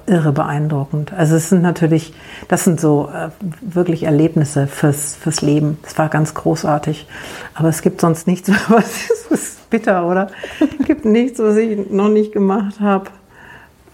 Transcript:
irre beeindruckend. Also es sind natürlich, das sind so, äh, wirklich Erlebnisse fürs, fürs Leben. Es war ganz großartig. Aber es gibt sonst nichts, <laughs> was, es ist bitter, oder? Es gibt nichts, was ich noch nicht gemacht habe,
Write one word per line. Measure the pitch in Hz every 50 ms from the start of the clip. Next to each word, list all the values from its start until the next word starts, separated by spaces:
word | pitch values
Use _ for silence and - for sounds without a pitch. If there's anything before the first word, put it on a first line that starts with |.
| -
irre | - 196 170 151 156
beeindruckend. | 139 151 156 - 147 147 151 151 151 139 135 - - 151 151 - -
Also | - 170 151 165
es | 165 160 -
sind | 190 180 170
natürlich, | 180 165 - 170 156 165 160 160 - - - - - - - - -
das | 180 175 -
sind | 196 170 147
so, | 165 151 147 143 143 143 151
äh, | 165 165 160 - - - 175 156 - 262
wirklich | 214 165 180 175 170 160 160 -
Erlebnisse | 160 151 147 156 165 160 160 151 139 - 143 139
fürs, | 139 - - - 151 143 147 - - -
fürs | - - 160 156 -
Leben. | - 147 147 151 151 147 151 151 -
Es | - -
war | - 156 151
ganz | - 151 156 147 -
großartig. | - - 165 160 - - 156 147 147 - 156 151 - - - - - - - - - - - -
Aber | - 151 165
es | 156 -
gibt | - 196 185 - -
sonst | 170 165 160 -
nichts, | - 180 180 - - 196 208
<laughs> | - -
was, | 220 233 - - - - - -
es | 466 440 - -
ist | 311 - - - - - - _
bitter, | - 226 220 226 196 180 175
oder? | 170 185 190 196 196 - - - - - - 311 262 - -
Es | 277
gibt | - 302 - -
nichts, | 220 214 233 240 262 240 -
was | 220 214 208
ich | 214 226 226 214 202 190 -
noch | 202 196 202 214
nicht | 214 214 214 214 -
gemacht | 208 202 190 190 214 202 202 202 -
habe, | 208 208 196 190 196 - - - _ _ _ - - - - - - - _ _ _ _